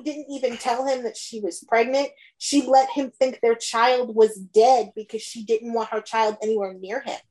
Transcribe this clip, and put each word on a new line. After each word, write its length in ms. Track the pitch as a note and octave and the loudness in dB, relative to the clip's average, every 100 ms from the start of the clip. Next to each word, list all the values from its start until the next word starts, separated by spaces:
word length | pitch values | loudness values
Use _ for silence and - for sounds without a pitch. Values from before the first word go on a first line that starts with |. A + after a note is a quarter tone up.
didn't 240 | D4 D4 C#4 | -10 -10 -10
even 260 | C#4 B3 A#3 | -4 -4 -4
tell 300 | B3+ A#3+ C4+ | -4 -2 -2
him 160 | C4 | -4
that 140 | A#3 - | -6 -10
she 240 | - A3+ | -12 -8
was 240 | G3 - - | -8 -8 -2
pregnant. 420 | A3+ A#3 C4+ C#4 - _ _ | 0 2 0 -2 -8 _ _
She 240 | - C#4+ | -2 0
let 260 | B3+ C4 C4 | 4 4 4
him 200 | D4 C4 - | 0 -6 -2
think 200 | C4 - | -2 0
their 140 | A#3 A#3 | 0 0
child 600 | - A#3 A#3+ B3 A#3+ A3 | -2 2 2 2 0 4
was 200 | G#3+ G3+ | 4 2
dead 540 | F#3+ G#3+ A#3+ B3+ G3+ - | 0 4 6 6 2 -8
because 280 | G#3+ A3 | -12 -12
she 200 | - A#3+ | -12 -12
didn't 300 | G#3 A3 A#3 | -2 -2 -2
want 160 | A3+ A3 | -4 -2
her 100 | A3 | -6
child 360 | - A3+ A3 G#3+ | -4 0 0 0
anywhere 300 | G#3+ A3 G3 F#3 | -2 -2 -4 -8
near 260 | F#3 B3 | -10 -8
him. 160 | G#3 D3 - | -8 -10 -14